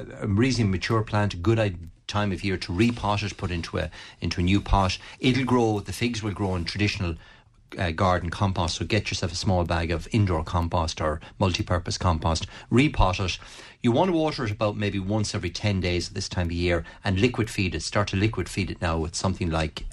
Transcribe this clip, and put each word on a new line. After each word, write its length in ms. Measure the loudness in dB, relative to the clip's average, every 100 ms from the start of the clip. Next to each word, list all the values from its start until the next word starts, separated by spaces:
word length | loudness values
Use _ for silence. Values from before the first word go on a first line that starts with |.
| -12 -6
a 60 | 0
reasonably 460 | 4 4 4 2
mature 300 | 2 2 0
plant, 320 | 2 0 0
a 20 | 0
good 200 | 2 4
i-, 160 | 2 -2 -12 -16 -6
time 240 | -2 0
of 100 | -2
year 120 | -2 -2
to 140 | -2
repot 500 | 2 2 2 0 0
it, 140 | -2 -4
put 140 | -4
into 280 | -4 -4 -4
a, 120 | -4 -8 -18 -6
into 200 | -4 0
a 40 |
new 160 | 4 2
pot. 380 | 4 4 4 0 -10 0
It'll 240 | 2 2
grow, 360 | 4 4 4 0
the 120 | -4
figs 300 | -4 -2 -2
will 100 | -4
grow 220 | -2 -2 0
in 80 |
traditional, 520 | -2 0 0 2 -4 -4 -12 -20 _ _ -12 -4
uh, 140 | -2
garden 400 | 2 2 2 0
compost. 460 | -2 0 0 -2 -2
So 80 |
get 260 | 0 0 0
yourself 220 | -4 -4
a 40 | -2
small 280 | 0 2
bag 260 | 2 0 0
of 160 | -4 0
indoor 320 | 2 2 0
compost 560 | 0 -2 0 0 -2 -2
or 200 | -2 -4 -8 0
multi-purpose 580 | 0 0 0 0 -2 0
compost, 480 | 2 2 0 0 -4 -12 2
repot 480 | 4 4 4 2 2
it. 140 | -2 -4 -10 -18 -20 -2
You 80 | 2
want 180 | 4 4
to 60 | 2
water 280 | 0 0
it 60 | -4
about 240 | 0 -2 0
maybe 220 | -2 -2
once 340 | 0 0 0
every 160 | -2 -4
ten 300 | -2 0 0
days 280 | 0 0 -2
at 60 |
this 140 | -6 -4
time 180 | -2 -2
of 60 |
year 320 | 0 2 0 -2 -6
and 180 | -2 2
liquid 300 | 2 2 -2
feed 240 | -2 -2
it. 80 | -4
Start 260 | -2 -2 0
to 80 | 2
liquid 320 | 0 0 -4
feed 220 | -4 -4
it 100 | -2
now 160 | -2 0
with 160 | -2 -2
something 340 | -2 -2 -2
like, 340 | 0 -2 -4 -6